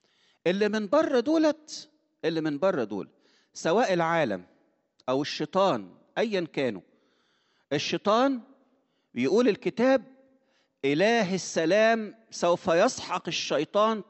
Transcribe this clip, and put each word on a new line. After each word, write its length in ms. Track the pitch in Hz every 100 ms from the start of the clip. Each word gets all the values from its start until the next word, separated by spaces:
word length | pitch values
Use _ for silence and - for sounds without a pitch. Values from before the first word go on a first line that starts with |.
| _ _ _ _ 165
اللي 220 | 196 208
من 200 | 214 202
بره 320 | 302 320 254
دولت، 720 | 269 320 311 294 - - - _ _ _
اللي 160 | 156 160
من 180 | 156 143
بره 260 | 190 170
دول، 240 | 107 101 69 _ _ _ _
سواء 400 | - 165 196 240
العالم 540 | 180 165 170 131 92 90 _ _ _ _ _ -
أو 140 | 131
الشيطان، 720 | 147 - 156 190 196 120 90 - _ -
أيا 220 | 226 190
كانوا. 400 | 160 - 127 95 - _ _ _ _ _ _ _ -
الشيطان 680 | 143 - 170 202 226 269 254 - _ _ _ _ _ _
بيقول 340 | 117 131 214 247
الكتاب: 560 | 185 - - 262 269 - _ _ _ _ _ _ _
"إله 500 | 139 147 208 233 185
السلام 800 | 190 - 175 160 208 220 226 208 - _
سوف 380 | - 175 175 190
يسحق 600 | 165 240 - - 180 175
الشيطان 760 | - - 147 156 202 220 214